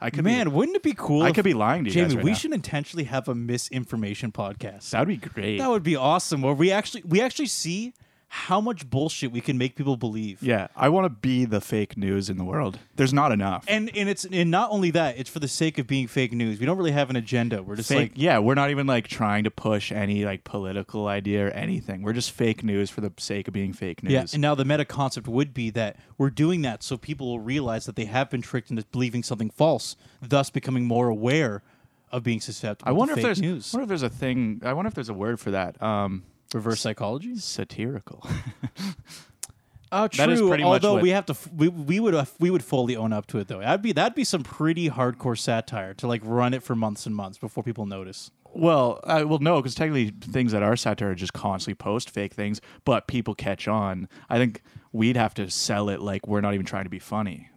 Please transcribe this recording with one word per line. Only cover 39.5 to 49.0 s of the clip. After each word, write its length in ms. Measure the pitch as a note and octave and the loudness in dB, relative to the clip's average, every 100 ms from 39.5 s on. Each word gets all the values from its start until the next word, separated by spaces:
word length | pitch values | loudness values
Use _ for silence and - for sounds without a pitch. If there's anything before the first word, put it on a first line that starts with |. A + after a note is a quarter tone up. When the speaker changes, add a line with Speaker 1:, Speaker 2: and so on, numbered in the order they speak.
| _ _ - - | _ _ -20 -4
Speaker 2:
Oh, 160 | F#3+ G#3+ B2+ | 0 0 2
Speaker 1:
That 120 | D3+ | 4
is 100 | A#3+ | 6
Speaker 2:
true. 100 | F#3+ | 4
Speaker 1:
pretty 140 | D3+ | 4
much 200 | F3 F#3+ | 6 6
Speaker 2:
Although 100 | G#3 G3 | 6 6
Speaker 1:
what 80 | |
Speaker 2:
we 80 | F3+ | 4
have 160 | G3 - | 2 0
to, 40 | |
f-, 140 | C#3 - E3 | -6 -6 2
we, 120 | D#3+ | 2
we 300 | E3+ C#3+ F#3+ | 2 0 2
would, 160 | A3+ D#3+ | 4 4
uh, 100 | C3+ - | 2 2
we 100 | F3 | 2
would 140 | F3+ | 2
fully 320 | - C3+ A#2+ A#2 | 2 0 2 0
own 160 | A2 | 0
up 140 | G#2+ - | -2 -2
to 100 | A2 | -4
it 100 | G2 | -4
though. 120 | F#2+ | -4
That'd 220 | A2 G3 | 0 0
be, 100 | A3 | 2
that'd 220 | E3+ A3 C4+ | 2 2 2
be 80 | |
some 200 | A3+ F3 | -2 -2
pretty 460 | B2+ - D#3 E3 D#3+ | -4 -2 0 2 0
hardcore 480 | B2 B2+ A#2+ B2+ A2+ | 0 0 0 -4 -2
satire 560 | - A2+ - G#2+ F#2+ F#2+ | 0 -2 -2 -6 -8 -6
to, 120 | A#2+ | -2
like, 140 | A#2 A2 | -2 0
run 280 | A#2+ B2 | 2 2
it 100 | B2+ | 0
for 120 | - A#2 | -2 -2
months 300 | A2 G#2 A#2+ | -2 -2 -6
and 100 | G#2 | -6
months 220 | F#2+ - | -8 -10
before 260 | A2 - | -10 -8
people 220 | A#2+ A2+ G2+ | -6 -6 -8
notice. 460 | G2 F#2+ - - _ - | -8 -12 -14 -18 _ -14
Speaker 1:
Well, 460 | - E3 D3+ B2 - | 2 4 6 4 0